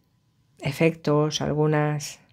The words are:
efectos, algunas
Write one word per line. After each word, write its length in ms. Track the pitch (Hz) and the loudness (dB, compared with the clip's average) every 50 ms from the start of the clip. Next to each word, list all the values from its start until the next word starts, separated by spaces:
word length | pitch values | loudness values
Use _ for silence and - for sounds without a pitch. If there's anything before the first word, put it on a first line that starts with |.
| _ _ _ _ _ _ _ _ _ _ _ - | _ _ _ _ _ _ _ _ _ _ _ -8
efectos, 840 | 330 151 139 - 165 165 160 165 - 151 147 147 151 156 151 - 143 | -6 -6 -2 2 2 2 2 0 -2 0 2 2 2 0 0 -2 -2
algunas 800 | 143 143 151 151 151 156 151 151 151 147 147 147 - - - _ _ | -2 0 0 2 2 2 2 0 0 -2 -4 -6 -10 -14 -16 _ _